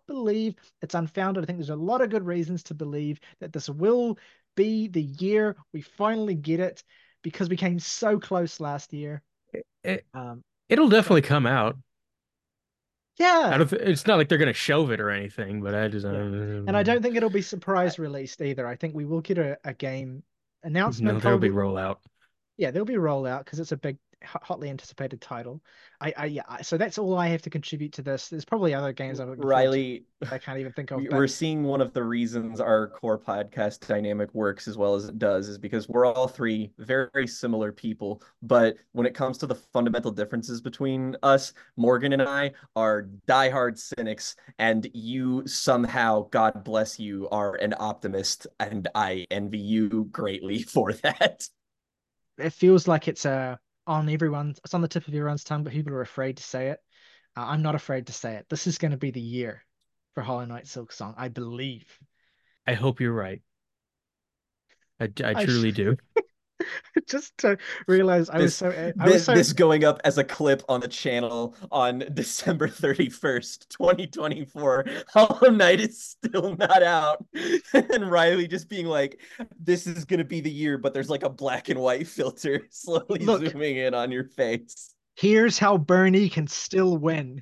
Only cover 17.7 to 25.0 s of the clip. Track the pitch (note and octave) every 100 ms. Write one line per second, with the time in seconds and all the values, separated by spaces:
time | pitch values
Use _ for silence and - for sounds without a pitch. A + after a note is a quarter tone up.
17.7 | F#3+ F3+ D#3+ D3+ C#3 C3+ - C#3+ C3+ A#2+
18.7 | B2+ E3 D#3 D3 E3 D#3 F3 D3 C#3+ D3
19.7 | C3 C#3 C3 C3 C3 - _ _ _ E3+
20.7 | D#3+ G3+ A2+ G#2+ A2 A2+ G2 G2 G2 G2
21.7 | F#2+ F#2+ G2 _ _ _ _ _ - D3
22.7 | D3+ G#3+ A#3 D#3+ C#3 C3 C3 C#3+ D3 D#3+
23.7 | D3 D3 C#3 _ _ - - - F3+ C#3+
24.7 | C3+ - -